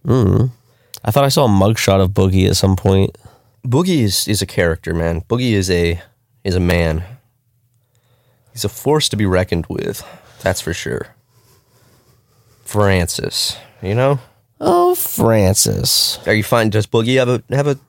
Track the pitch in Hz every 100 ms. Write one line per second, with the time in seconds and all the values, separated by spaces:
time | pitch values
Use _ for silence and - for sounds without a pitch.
0 | - 127 95 98 127 - _ _ _ -
1 | - 139 139 139 127 98 98 110 - 95
2 | 95 98 95 95 95 92 98 95 95 95
3 | 98 - - _ _ _ 131 127 180 165
4 | 107 - - 101 90 - 87 80 - 85
5 | 82 85 - 123 127 104 92 87 85 85
6 | - _ _ _ 98 90 87 87 82 80
7 | 90 123 _ _ _ _ _ _ _ _
8 | _ _ _ _ _ 120 101 - 135 151
9 | - 104 101 92 92 85 80 - 82 -
10 | - - - - 95 92 - 87 - -
11 | - _ _ _ _ _ _ _ _ _
12 | _ _ _ _ _ _ - 104 101 95
13 | 87 - - - - - - _ 92 110
14 | 135 143 - _ _ _ 311 349 349 359
15 | - - 113 113 92 98 - - - -
16 | - - - 107 104 120 110 107 101 117
17 | 113 131 123 123 - 135 143 139